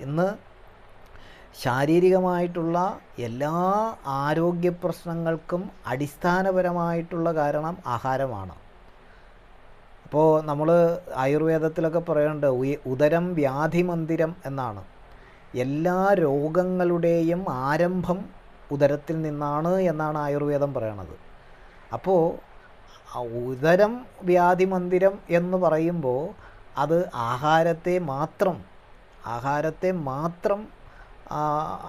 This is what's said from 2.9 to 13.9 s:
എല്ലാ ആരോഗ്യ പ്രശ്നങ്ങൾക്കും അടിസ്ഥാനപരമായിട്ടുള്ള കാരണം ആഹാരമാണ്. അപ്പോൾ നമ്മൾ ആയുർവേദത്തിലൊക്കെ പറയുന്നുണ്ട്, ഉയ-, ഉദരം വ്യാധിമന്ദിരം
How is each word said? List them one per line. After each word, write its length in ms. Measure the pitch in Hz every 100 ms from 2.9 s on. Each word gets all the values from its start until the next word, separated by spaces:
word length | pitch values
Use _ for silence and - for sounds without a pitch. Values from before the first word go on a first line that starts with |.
| 233 - -
എല്ലാ 800 | 117 117 147 165 185 202 220 220 139
ആരോഗ്യ 600 | 135 143 160 170 175 175
പ്രശ്നങ്ങൾക്കും 1040 | 175 180 165 175 165 165 165 - 175 202 - -
അടിസ്ഥാനപരമായിട്ടുള്ള 1500 | 131 143 - 180 180 190 185 175 175 170 170 165 175 165
കാരണം 440 | 160 147 151 160 175 127
ആഹാരമാണ്. 680 | 120 131 131 135 107 95 - - - - - - - - - - - - - - -
അപ്പോൾ 380 | - 147 160 156
നമ്മൾ 560 | 156 147 156 170 170 170 - 127
ആയുർവേദത്തിലൊക്കെ 840 | 135 147 160 160 160 160 165 170
പറയുന്നുണ്ട്, 480 | 165 151 147 151 143
ഉയ-, 320 | 127 131 143 127
ഉദരം 480 | 127 147 170 180
വ്യാധിമന്ദിരം 1000 | 170 139 135 160 170 180